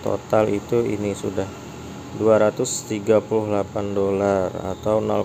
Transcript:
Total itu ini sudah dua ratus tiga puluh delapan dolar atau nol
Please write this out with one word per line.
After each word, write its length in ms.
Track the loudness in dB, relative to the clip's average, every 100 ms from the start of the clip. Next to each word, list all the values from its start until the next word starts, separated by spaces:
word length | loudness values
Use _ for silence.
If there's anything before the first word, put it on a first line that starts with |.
Total 400 | -2 -4 0 2 2
itu 360 | 0 0 0
ini 280 | 0 -2 -4
sudah 360 | -4 -4 -4 -6 -8 -14 -14 -14 -14 -12 0
dua 240 | 4 6
ratus 480 | 6 2 -4 -4 -6
tiga 320 | -6 4 4
puluh 320 | 4 -2 0
delapan 400 | -2 -2 -4 -4
dolar 560 | 0 0 2 2 2 0
atau 480 | -4 -6 -4 0 0
nol 240 | 2 -2